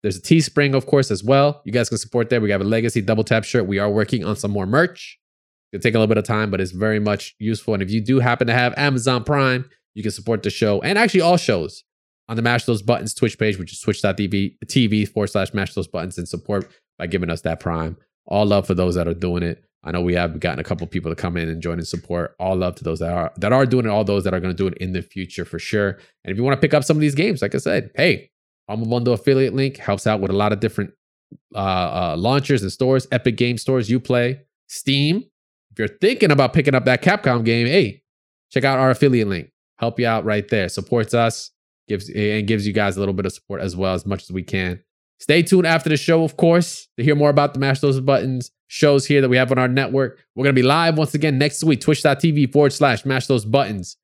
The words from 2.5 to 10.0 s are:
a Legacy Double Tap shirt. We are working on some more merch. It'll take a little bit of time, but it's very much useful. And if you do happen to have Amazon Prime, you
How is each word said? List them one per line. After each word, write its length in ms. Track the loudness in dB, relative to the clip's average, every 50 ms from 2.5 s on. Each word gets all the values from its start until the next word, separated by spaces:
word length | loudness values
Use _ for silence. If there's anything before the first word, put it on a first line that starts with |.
| 0 0
a 20 | 0
Legacy 380 | 0 0 0 0 0 -2 -2
Double 220 | 0 0 0 0 2
Tap 200 | 0 0 0 0
shirt. 240 | 0 -2 -2 -2
We 100 | 0 -2
are 120 | -2 -2 0
working 360 | 0 0 0 0 -2 -4 -2
on 100 | -4 -4
some 140 | -4 -4 -4
more 160 | -4 -4 -2
merch. 540 | 0 2 2 2 0 -2 -12 -20 -20 -20 _ _ _ _ _ _ _ _ _ _ _
It'll 120 | -14 -2 -2
take 100 | 0 2
a 60 | 2
little 80 | 2
bit 100 | 2 2
of 60 | 0 0
time, 260 | -2 -2 -2 -2 -2
but 100 | -2 -4
it's 120 | -4 -6
very 280 | -6 -4 -2 -2 -2 0
much 360 | 0 -2 -2 -4 -6 -12 _
useful. 380 | _ -4 -4 -4 -4 -4 -4 -4
And 80 | -4 -2
if 80 | -2
you 100 | -2 -4
do 180 | 0 0 0 2
happen 280 | 2 2 2 0 0
to 60 | 0 2
have 200 | 2 0 0 0
Amazon 460 | 0 -2 0 0 0 0 0 -2 -2 -2
Prime, 460 | -2 0 0 2 0 0 -2 -4 -8 _ _ _ _ _
you 80 | -8